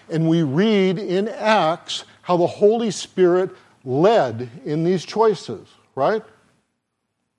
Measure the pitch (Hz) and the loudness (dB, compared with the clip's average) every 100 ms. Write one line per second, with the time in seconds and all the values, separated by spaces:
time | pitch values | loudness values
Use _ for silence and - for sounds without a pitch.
0 | - 160 160 165 151 143 220 208 185 185 | -8 -2 0 2 0 0 2 2 0 -2
1 | 185 180 214 - 214 214 160 170 - - | -4 -4 -4 -4 0 2 2 -2 -6 -12
2 | - - - 175 175 - 202 233 233 - | -14 -12 -2 0 0 2 2 2 -2 -6
3 | - - 180 180 185 - _ _ 131 131 | -6 2 2 4 0 -6 _ _ -4 2
4 | 185 226 131 113 123 127 233 151 165 185 | 4 4 2 -4 -10 -12 -6 -2 0 -2
5 | - 208 220 185 - 98 - _ _ - | -2 0 0 0 -6 -14 -14 _ _ -4
6 | 147 214 - _ _ _ _ _ _ _ | -2 -2 -6 _ _ _ _ _ _ _
7 | _ _ _ | _ _ _